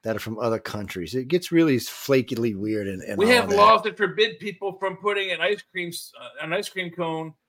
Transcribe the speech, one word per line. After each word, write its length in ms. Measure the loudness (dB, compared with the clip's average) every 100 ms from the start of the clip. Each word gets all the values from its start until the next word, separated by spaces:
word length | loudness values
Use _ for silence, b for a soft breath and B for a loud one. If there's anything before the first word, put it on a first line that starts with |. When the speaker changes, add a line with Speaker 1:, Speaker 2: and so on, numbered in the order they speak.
Speaker 1:
that 120 | -4 -6
are 40 |
from 180 | -6 -2
other 220 | -2 -2
countries. 560 | -4 -8 -8 -8 -6 -6
It 120 | -2
gets 240 | -2 2
really 280 | 2 4 2
flakily 760 | -2 -10 2 2 2 -2 -2
weird 340 | -2 -4 -4 -4
and, 140 | -8
and 160 | -6 2
Speaker 2:
We 80 | 4
Speaker 1:
all 60 |
Speaker 2:
have 180 | 4 4
Speaker 1:
that. 80 | 6
Speaker 2:
laws 240 | 8 8
that 140 | 4 -2
forbid 420 | -2 2 0 0
people 380 | -12 -8 -10 -4
from 180 | -6 -4
putting 340 | -4 -2 -4
an 100 | -2
ice 220 | -2 -2
cream 260 | -6 -8 -8
s-, 240 | -10 -14 -18
uh, 280 | -18 -12 -4
an 80 |
ice 160 | -4 -4
cream 220 | -8 -10
cone 420 | -6 -4 -4 -8 -14